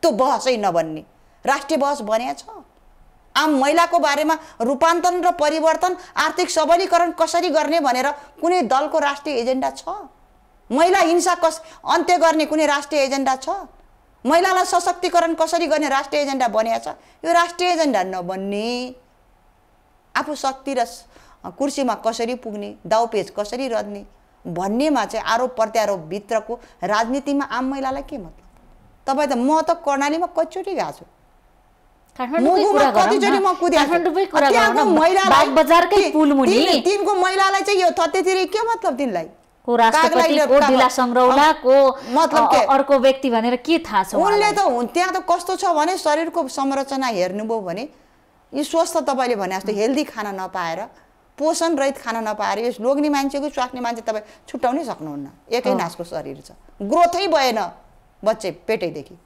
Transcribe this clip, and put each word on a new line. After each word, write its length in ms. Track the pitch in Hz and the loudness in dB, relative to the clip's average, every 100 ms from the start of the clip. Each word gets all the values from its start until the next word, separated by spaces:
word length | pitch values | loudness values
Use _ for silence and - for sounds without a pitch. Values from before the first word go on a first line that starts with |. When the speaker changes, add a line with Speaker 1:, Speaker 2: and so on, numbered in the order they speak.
Speaker 1:
त्यो 100 | 330 | 0
बहसै 460 | 214 254 240 254 240 | 2 0 0 0 0
नबन्ने, 480 | 208 170 160 156 - _ _ _ - | 0 0 -2 -8 -14 _ _ _ -2
राष्ट्रिय 320 | 277 269 320 | -2 0 -2
बहस 240 | 277 285 | 0 -2
बन्या 320 | 214 220 247 | -2 -4 -4
छ। 100 | 285 - 427 - _ _ _ - _ _ - | -10 -14 -20 -20 _ _ _ -20 _ _ -2
आम 220 | 311 285 | 0 2
महिलाको 400 | 269 320 339 339 | 2 2 2 2
बारेमा 380 | 294 285 302 320 - - | 0 0 0 -2 -6 -6
रूपान्तरण 600 | 233 269 330 339 349 359 | -4 0 2 2 0 0
र 100 | 349 | 0
परिवर्तन, 680 | 349 302 311 320 311 359 359 - - | 0 0 2 0 0 -2 -4 -10 -4
आर्थिक 320 | 311 320 359 | -4 -2 -2
सबलीकरण 640 | - 302 339 381 339 339 | 0 2 2 4 2 0
कसरी 380 | 339 330 349 349 | 0 0 0 0
गर्ने 300 | 302 302 330 | 0 0 0
भनेर 320 | 277 247 269 | 0 0 -2
कुनै 500 | 285 - - 330 359 | -4 -14 -4 0 0
दलको 380 | 240 262 294 320 | 2 0 0 0
राष्ट्रिय 360 | 285 277 311 269 | -2 -4 -6 -4
एजेन्डा 340 | 233 262 262 | -2 -2 -4
छ? 140 | 269 - 403 311 _ _ _ _ _ _ | -6 -12 -12 -14 _ _ _ _ _ _
महिला 280 | 240 339 392 | 0 2 4
हिंसा 360 | 339 349 359 349 | 2 2 0 0
कस-, 260 | 330 320 - - - | 0 -2 -16 -18 -2
अन्त्य 320 | 330 339 349 | -2 2 2
गर्ने 280 | 330 320 302 | 4 2 0
कुनै 200 | 302 302 | 0 0
राष्ट्रिय 360 | 285 285 302 | 0 -2 -2
एजेन्डा 340 | 269 269 269 262 | 0 0 -2 -4
छ? 140 | 262 392 294 - _ _ _ _ 233 | -4 -8 -8 -20 _ _ _ _ 0
महिलालाई 400 | 330 381 370 359 | 2 4 2 2
सशक्तिकरण 680 | 359 359 359 359 349 330 | 0 0 -2 0 2 0
कसरी 340 | 320 320 339 330 | 0 -2 0 0
गर्ने 220 | 302 294 | 0 0
राष्ट्रिय 320 | 269 285 294 | -2 -2 -2
एजेन्डा 260 | 285 269 247 | -2 -2 -2
बन्या 300 | 208 226 226 | 0 -2 -4
छ? 100 | 185 - _ _ 311 | -6 -14 _ _ 0
यो 60 | |
राष्ट्रिय 380 | 339 339 349 359 | 2 2 -2 -2
एजेन्डा 340 | 339 311 214 | 2 0 0
नबन्ने, 920 | 185 190 175 190 196 202 220 247 254 254 _ _ _ _ _ _ _ _ _ _ _ - | -2 -6 -8 -8 -6 -6 -6 -6 -10 -14 _ _ _ _ _ _ _ _ _ _ _ -6
आफू 180 | 294 302 | -6 -4
शक्ति 380 | 269 262 - | -6 -6 -6
र 120 | 269 233 | -4 -4
स-, 200 | - - - - _ 180 | -6 -20 -20 -20 _ -18
कुर्सीमा 480 | 175 285 277 262 | -6 -4 -2 -4
कसरी 420 | 208 226 233 233 247 | -2 -4 -4 -6 -6
पुग्ने, 400 | 233 208 202 208 175 | -10 -12 -12 -14 -2
दाउपेच 460 | 220 233 220 196 - | 0 0 -2 -4 -8
कसरी 300 | 202 247 269 | -8 -6 -4
रद्ने 380 | 220 208 202 202 _ _ _ - | -4 -6 -12 -16 _ _ _ -10
भन्नेमा 580 | 170 190 220 302 277 202 | -6 -4 0 0 0 -2
चाहिँ 220 | 220 - | -4 -2
आरोप 280 | 226 254 254 | 0 -2 -2
प्रत्यारोपभित्रको 1040 | 220 220 208 196 156 196 208 220 214 233 - _ | -2 0 -2 -2 -6 -10 -4 -4 -4 -12 -12 _
राजनीतिमा 640 | 180 214 226 269 277 285 277 | -2 0 0 -2 -2 -4 -2
आम 200 | 233 262 | -4 -4
महिलालाई 380 | 277 269 269 | -4 -6 -6
के 140 | 269 247 | -10 -14
मतलब? 160 | 175 - - _ _ - _ _ - | -14 -20 -20 _ _ -20 _ _ -4
तपाईँ 220 | 269 294 | -2 0
त, 40 | 262 | 0
म 260 | 254 311 | 2 0
त 80 | 320 | 0
कर्णालीमा 560 | 330 294 277 285 311 349 | -2 -2 -2 -2 -2 -4
कतिचोटि 480 | 349 330 381 370 | -2 -4 -4 -8
गएको 180 | 349 165 | -6 -6
छु। 140 | - - _ _ _ _ _ _ _ _ _ _ - | -8 -20 _ _ _ _ _ _ _ _ _ _ -12
Speaker 2:
काठमाडौँकै 340 | 254 311 269 | -4 0 2
Speaker 1:
मुगुमा 200 | 370 415 | 4 4
Speaker 2:
कुरा 200 | 403 269 | 4 4
गरौँ 160 | 302 - | 4 2
Speaker 1:
कतिचोटि 320 | - 392 392 | 4 2 2
Speaker 2:
न। 40 | |
Speaker 1:
म 100 | 381 | 2
कुदेको 300 | 359 349 330 | 0 2 2
छु। 60 | 294 | 2
Speaker 2:
काठमाडौँकै 360 | 339 349 320 392 | 2 0 0 0
कुरा 240 | 311 285 | 2 4
Speaker 1:
त्यहाँको 240 | - 285 | 4 4
Speaker 2:
गरौँ 120 | 254 349 | 2 4
न। 140 | 311 | 4
Speaker 1:
महिलालाई 460 | 320 370 381 269 285 | 4 4 4 4 4
Speaker 2:
बागबजारकै 520 | 269 285 330 349 403 | 4 6 6 6 4
Speaker 1:
ती-, 160 | 370 | 4
Speaker 2:
पुल 200 | 311 302 | 4 4
मुनि। 180 | 277 269 | 4 4
Speaker 1:
ती-, 340 | 370 339 311 330 | 4 4 4 2
तिनको 300 | 403 359 403 | 2 0 2
महिलालाई 460 | 370 381 381 392 | 2 2 2 2
चाहिँ 200 | 392 403 | 0 2
यो 100 | 359 | 2
थत्तेतिर 540 | 339 330 359 349 381 370 | 2 0 0 0 0 0
के 160 | 427 | -2
मतलब 360 | 453 453 403 254 | -2 -2 -2 -2
तिनलाई? 320 | 277 180 160 - _ _ - | -4 -4 -8 -14 _ _ -4
Speaker 2:
को 100 | 240 | 2
राष्ट्रपति, 340 | 226 262 330 | 4 4 2
Speaker 1:
कागलाई 380 | 311 320 294 285 | 4 2 2 4
Speaker 2:
को 120 | 269 | 4
Speaker 1:
काग-, 120 | 294 | 6
Speaker 2:
डिला 180 | 262 254 | 4 4
सङ्ग्रौला, 580 | 262 247 240 254 262 302 | 2 0 4 4 6 4
Speaker 1:
अँ, 60 | |
Speaker 2:
को, 440 | 302 254 269 269 269 - | 4 4 6 6 2 -4
Speaker 1:
मतलब 380 | 254 320 294 226 | 0 2 2 4
Speaker 2:
अ, 40 | |
Speaker 1:
के? 140 | 277 202 | 4 4
Speaker 2:
अर्को 340 | 269 277 277 | 2 4 4
व्यक्ति 300 | 262 262 269 | 4 2 0
भनेर 260 | 233 233 247 | 0 0 -2
के 240 | 269 330 | 0 -2
थाहा 240 | - 208 | 0 -2
छ 120 | - - | -2 0
Speaker 1:
उनले 100 | 381 | 2
Speaker 2:
उहाँलाई? 260 | 415 415 | 2 2
Speaker 1:
त 80 | 415 | 2
हुन्, 280 | 381 240 240 | 0 0 -2
त्यहाँ 260 | 330 370 | -2 0
त 120 | 359 359 | -2 0
कस्तो 240 | 349 359 370 | -2 0 -4
छ 100 | 381 | 0
भने, 320 | 320 311 370 | 0 0 0
शरीरको 500 | 320 294 330 330 269 | 0 0 0 -4 -6
संरचना 600 | - 277 277 269 269 262 | -4 -4 -2 -4 -4 -4
हेर्नुभयो 520 | 214 180 190 214 226 | -2 -4 -4 -6 -6
भने 300 | 185 175 285 _ _ _ _ _ _ | -6 -10 -10 _ _ _ _ _ _
यो 100 | 269 | -6
स्वस्थ, 340 | 294 330 330 339 | -2 0 0 -2
तपाईँले 380 | 269 262 254 226 | -2 -2 -2 -2
भने 200 | 190 190 | -4 -6
जस्तो 140 | 196 | -6
हेल्दी 320 | 208 226 269 | -2 -2 -2
खाना 280 | 302 - 208 | -4 -6 -10
नपाएर, 500 | 196 185 185 170 165 214 - _ _ _ - | -8 -10 -8 -6 -8 -10 -16 _ _ _ -4
पोषण 380 | 294 330 330 311 | -2 0 0 0
रहित 220 | 277 277 | -2 -4
खाना 240 | - 226 | -8 -6
नपाएर, 380 | 220 214 196 196 | -6 -4 -4 -2
यो 240 | 233 233 | -4 -4
लोग्ने 260 | 226 277 302 | -2 0 0
मान्छेको 400 | 285 277 285 294 | 0 -2 -4 -6
स्वास्नी 320 | 277 247 254 | -6 -6 -6
मान्छे 200 | 240 233 | -8 -8
तपाईँ 220 | 226 214 214 - - | -6 -8 -8 -20 -16
छुट्याउनै 360 | 262 247 269 | -4 -2 -2
सक्नुहुन्न। 460 | 269 180 156 143 139 - _ | -6 -10 -10 -12 -14 -18 _
एकै 180 | 240 254 | -4 0
Speaker 2:
अँ। 80 | - | -2
Speaker 1:
नासको 260 | 170 - | -2 -8
शरीर 380 | 175 160 143 139 | -12 -10 -12 -16
छ, 100 | - - - - | -18 -20 -20 -12
ग्रोथै 460 | 202 311 349 359 392 | -2 4 4 2 0
भएन, 440 | 311 262 220 180 - _ _ _ _ 202 | 2 2 0 -4 -10 _ _ _ _ -4
बच्चे 260 | 214 196 | -2 -4
पेटैदेखि। 640 | 165 - 220 175 156 139 170 | -10 -4 -4 -4 -8 -16 -20